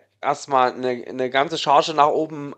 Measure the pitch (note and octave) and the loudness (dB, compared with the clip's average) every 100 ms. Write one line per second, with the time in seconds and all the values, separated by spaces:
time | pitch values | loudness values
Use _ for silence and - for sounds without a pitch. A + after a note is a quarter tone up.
0 | _ _ B2+ C#3+ - C3 B2+ G#2 B2+ A#2+ | _ _ -4 -4 0 2 2 0 -4 -4
1 | - B2+ B2+ C3+ D3+ D#3+ D3+ C#3+ E3 D3+ | -8 -6 -2 0 0 -2 2 2 4 2
2 | D3 C#3 D#3 D3+ C#3+ | 4 2 -2 -6 -10